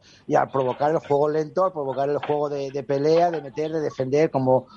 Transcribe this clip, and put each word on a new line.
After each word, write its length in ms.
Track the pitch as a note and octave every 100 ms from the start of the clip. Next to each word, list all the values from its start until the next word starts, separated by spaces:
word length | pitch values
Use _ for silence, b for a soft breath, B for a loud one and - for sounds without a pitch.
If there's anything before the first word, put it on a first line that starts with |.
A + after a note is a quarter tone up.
| b b -
y 100 | D3
al 140 | C3
provocar 400 | C3+ B2+ A#2+ C#3+
el 100 | D#3+
juego 280 | - C#3+ D3+
lento, 380 | D3+ D3+ C#3 F#3
al 60 |
provocar 360 | D#3 C3+ B2+ C#3+
el 80 | C#3+
juego 320 | - D3 D3
de, 220 | C#3+ C#3
de 120 | C#3
pelea, 480 | B2+ C#3 D3 E3 F3
de 120 | D#3+
meter, 280 | C#3 D3+ D#3
de 100 | D#3+
defender, 500 | D3 - C3 C#3+ D#3+
como 380 | - C3 F3 -